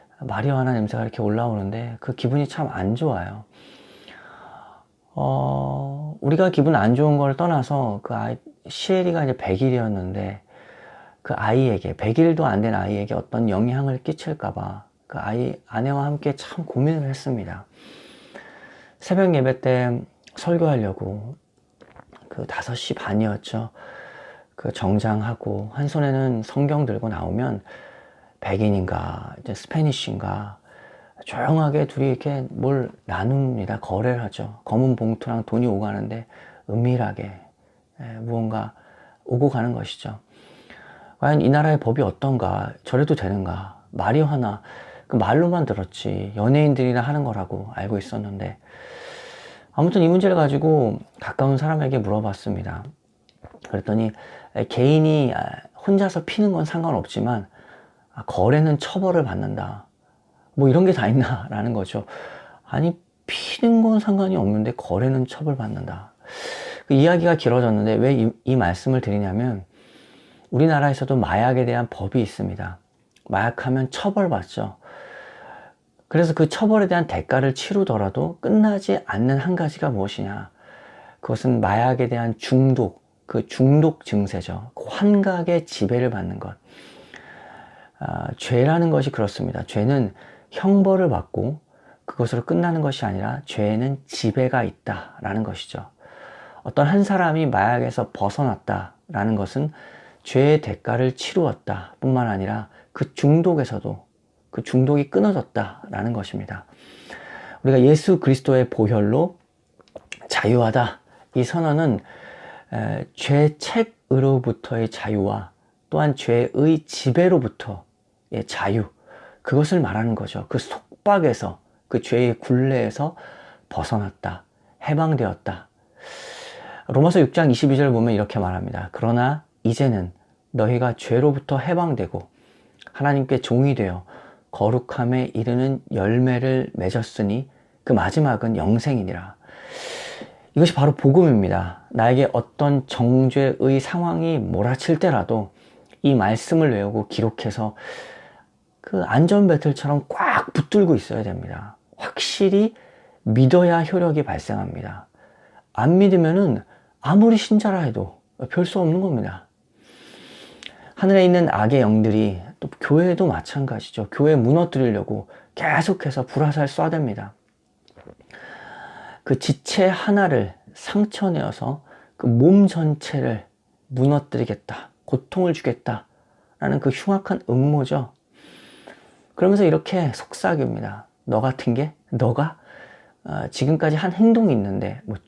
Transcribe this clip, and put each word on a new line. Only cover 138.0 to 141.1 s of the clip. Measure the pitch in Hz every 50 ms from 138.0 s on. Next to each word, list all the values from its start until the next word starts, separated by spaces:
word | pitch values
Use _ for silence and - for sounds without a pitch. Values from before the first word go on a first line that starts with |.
| 95 98 - 160 156 143 120 104 - 113 113 98
영생이니라." | 78 90 107 117 - 151 139 117 98 92 87 87 90 95 - _ _ - - - - - - - - - - - - - - - - - - - - _ _
이것이 | 143 160 165 170
바로 | - 135 143 147
복음입니다. | - - 139